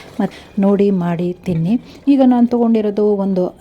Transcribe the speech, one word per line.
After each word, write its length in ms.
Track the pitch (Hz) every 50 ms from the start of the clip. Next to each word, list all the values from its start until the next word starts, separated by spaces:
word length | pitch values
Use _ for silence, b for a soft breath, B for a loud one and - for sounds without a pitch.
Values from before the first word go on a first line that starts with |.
| B B B -
ಮತ್ತು 400 | 202 185 - - - - - 214 196
ನೋಡಿ, 280 | 196 202 190 202 202
ಮಾಡಿ, 460 | 202 180 175 175 170 165 180 175 180 - -
ತಿನ್ನಿ. 360 | - 175 160 160 175 226 254 B B B B B 277
ಈಗ 120 | 285 262 269
ನಾನು 220 | 254 247 240 240
ತೊಗೊಂಡಿರೋದು 600 | 233 247 233 233 226 226 220 214 214 202 214 208
ಒಂದು 540 | 208 208 196 196 196 190 185 180 - - -